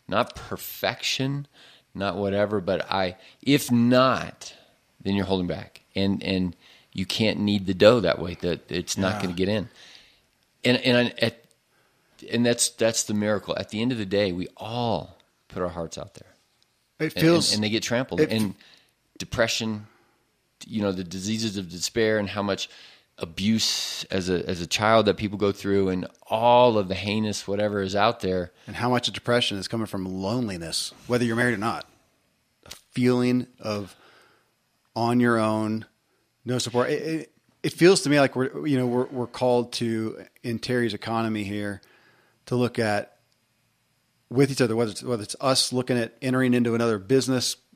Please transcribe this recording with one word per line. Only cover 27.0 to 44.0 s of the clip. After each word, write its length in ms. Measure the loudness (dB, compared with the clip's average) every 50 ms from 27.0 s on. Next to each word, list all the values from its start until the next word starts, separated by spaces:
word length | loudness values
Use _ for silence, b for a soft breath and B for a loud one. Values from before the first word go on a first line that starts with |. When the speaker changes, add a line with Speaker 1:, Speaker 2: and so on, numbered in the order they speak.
| -2 -2 0 0 0 -2 -4 -6 -6 -4
Speaker 1:
whatever 340 | -2 -2 -2 0 0 -2
is 140 | -2 -2 0
out 240 | 2 2 2 2 0
there. 300 | -2 -2 -2 -2 -4 -6 _ b b b
Speaker 2:
And 80 | -8
how 140 | -4 0 2
much 180 | 2 2 0 -2
of 60 | -6
depression 420 | -6 -2 2 2 2 2 0 -2 -4
is 100 | -6 -6
coming 200 | -4 -4 -6 -4
from 180 | -6 -6 -6
loneliness, 880 | -6 -6 -4 -4 -2 -2 -2 -2 -4 -6 -6 -8 -6 -6 -6 -6 -6 -10 -12 -6 -2
whether 160 | 0 0 2
you're 100 | 2 0
married 200 | 2 2 0 0
or 20 | 0
not. 280 | -2 -4 -4 -4 -8 _ _ _ _ _ _ _ _ _ _ _ _ _ _ _ _ -20
A 40 | -20 -20 _ _
feeling 540 | -4 0 2 2 4 4 2 2 0 0 -2 -4 _ -12
of 360 | -8 -6 -6 -6 -6 -10 -14 b b b b b b b b b b b b b _ _ _ _ _ _ -4
on 240 | 0 2 4 4 6
your 180 | 6 4 4 4
own, 480 | 4 2 2 0 0 -2 -2 -4 -6 -10 _ _ _ _ _ _ _ _ _ _ -6
no 140 | -4 -4 -4
support. 320 | -4 -2 0 0 0 0
It, 140 | 0 -4 -4
it, 280 | -4 -6 -6 -8 -10 _ _ _ _ _ _
it 120 | -6 -4 0
feels 280 | 6 6 6 6 6
to 80 | 4 2
me 100 | 4 4
like 160 | 4 4 2
we're, 300 | 0 -2 -2 -4 -6 -2
you 140 | 0 0 2
know, 80 | 2 2
we're, 180 | 2 0 0 -2
we're 200 | -2 -6 -6 -6
called 460 | -4 0 2 2 4 4 2 0 -4
to, 520 | -4 -4 -2 -2 -2 -4 -6 -8 -10 -16 -20 _ _
in 160 | -8 -6 -6 -6
Terry's 360 | -4 -2 -2 0 0 0 -2
economy 480 | -4 -6 -4 -2 -2 -2 -2 -2 -4 -4
here, 380 | -4 -6 -6 -6 -6 -8 -10 _ b b b b b b b b b b b b -4
to 80 | -2
look 240 | 0 0 0 0 0
at 380 | 0 0 0 0 -2 -6 _ _ _ _ _ _ _ _ _ _ _ _ _ _ _ _ _ _